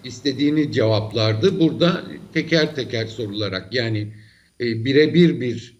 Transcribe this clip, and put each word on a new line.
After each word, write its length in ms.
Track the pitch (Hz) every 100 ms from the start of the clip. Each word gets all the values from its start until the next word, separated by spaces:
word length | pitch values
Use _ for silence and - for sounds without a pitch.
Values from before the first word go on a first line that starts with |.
istediğini 680 | 127 110 143 127 147 156 143
cevaplardı. 880 | 113 113 107 107 113 110 107 185 170
Burada 440 | 160 113 170 185 - - -
teker 420 | 160 151 160 156 139
teker 300 | 110 117 110
sorularak, 680 | - 107 101 101 92 -
yani, 380 | 123 117 107 104 - - _ _ _
e, 240 | 120 113 120
birebir 560 | 139 156 165 170 131
bir 360 | 123 113 -